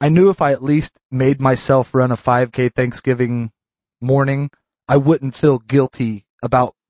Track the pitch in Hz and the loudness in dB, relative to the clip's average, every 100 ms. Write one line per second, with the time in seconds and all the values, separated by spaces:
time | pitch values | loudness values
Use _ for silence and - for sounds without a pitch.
0 | 147 165 190 185 147 135 135 147 151 - | 0 4 4 2 0 -2 0 -2 -2 -10
1 | - 127 131 139 135 131 - 135 123 131 | -10 -2 0 2 0 0 2 0 0 0
2 | 127 120 - 123 123 - 127 - 123 - | 0 -2 0 0 0 -2 -2 -2 -4 -4
3 | - 123 123 120 113 _ _ _ _ - | -4 -2 -2 -4 -6 _ _ _ _ -10
4 | 123 139 139 139 143 _ _ _ - 139 | -2 0 0 -2 -6 _ _ _ -2 0
5 | 139 160 135 - 151 131 110 135 131 - | 2 0 -2 -2 0 0 0 0 0 -2
6 | 120 104 _ _ 117 127 127 - - | -6 -6 _ _ -2 0 -2 -6 -4